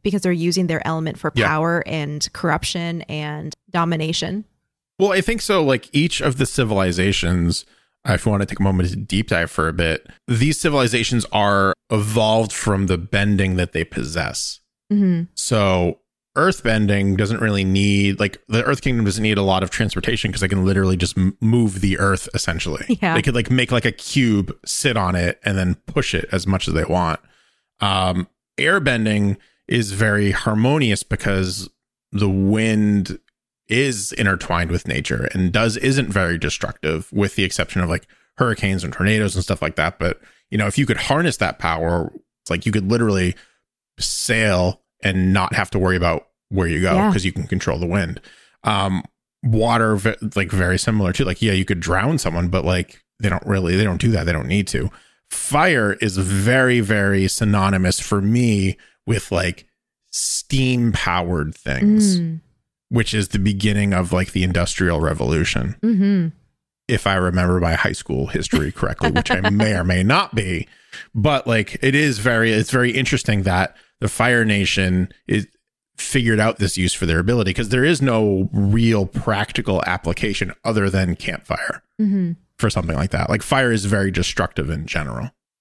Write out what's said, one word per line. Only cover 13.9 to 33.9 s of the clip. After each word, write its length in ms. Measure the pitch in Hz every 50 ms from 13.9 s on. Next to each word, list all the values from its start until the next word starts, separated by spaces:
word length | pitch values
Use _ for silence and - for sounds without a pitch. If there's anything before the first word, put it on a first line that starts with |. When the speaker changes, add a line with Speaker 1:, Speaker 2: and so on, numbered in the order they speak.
| - - 58 71 80 87 - - - - - - - - _ _ _ _ _ _
Speaker 1:
Mm-hmm. 340 | 208 202 196 185 175 165 175 - _
Speaker 2:
So 640 | - - - 120 107 101 98 92 90 87 87 - - _ _ _ _ _ _ _
earthbending 800 | 131 165 190 185 - - 117 110 107 104 98 101 101 98 98 95
doesn't 240 | 95 104 98 113 -
really 220 | 113 107 101 101 95
need, 560 | 95 95 98 101 101 101 101 98 101 98 -
like, 220 | 104 98 - - _
the 160 | - 107 113 117
Earth 180 | 143 139 -
Kingdom 240 | - 139 123 117 107
doesn't 160 | 101 92 110
need 160 | 107 107 107
a 40 | 101 98
lot 180 | 98 92 92 95
of 60 | 87
transportation 600 | - - 113 95 - 90 - 113 120 - - 98
'cause 100 | 90 -
they 60 | 98
can 180 | 90 101 95 92
literally 300 | 98 95 98 95 92 92
just 200 | 87 90 - -
m-, 200 | 95 92 95 - -
move 400 | 113 110 117 120 113 104 92 95
the 180 | 101 98 95 -
earth, 280 | 98 98 95 92 - - -
essentially. 640 | - - - 85 85 - 82 73 - - - 233 -
Speaker 1:
Yeah. 120 | 208 170 165
Speaker 2:
They 80 | -
could, 140 | - 135 117
like, 160 | 120 110 -
make, 200 | 127 127 123 -
like, 140 | 127 117 -
a 60 | 117
cube, 640 | 98 - - - - 139 127 113 107 101 92 - - - -
sit 320 | - - - - 135 117
on 180 | 107 95 90 92
it, 240 | 90 87 87 - - -
and 140 | 104 98
then 180 | 95 92 90 - - _
push 300 | - - 143 - - -
it 120 | 82 - -
as 160 | - 90 -
much 200 | 95 95 90 -
as 60 | - 80
they 120 | 80 78
want. 340 | - 87 90 87 82 78 - _ _ _ _ _ _ _ _ _ _ _ _
Um, 460 | 104 101 95 95 92 92 90 90 90 - _ _ _ _ _
airbending 800 | - 135 160 190 196 139 135 123 113 107 107 104 104 101 98 98 - _ _ _ _ _
is 240 | - - 120 107 101
very 400 | 98 101 113 107 104 104 104 101
harmonious 720 | 95 - - 117 107 107 117 131 147 156 131 110 101 - -
because 680 | - 110 - - 101 98 95 92 90 95 101 92 - - _ _ _ _ _ _ _
the 180 | - 101 104 98
wind 920 | 95 98 95 98 107 110 110 113 107 107 104 104 104 101 92 - - - - _ _ _ _ _ _ _ _
is 440 | - 110 123 143 135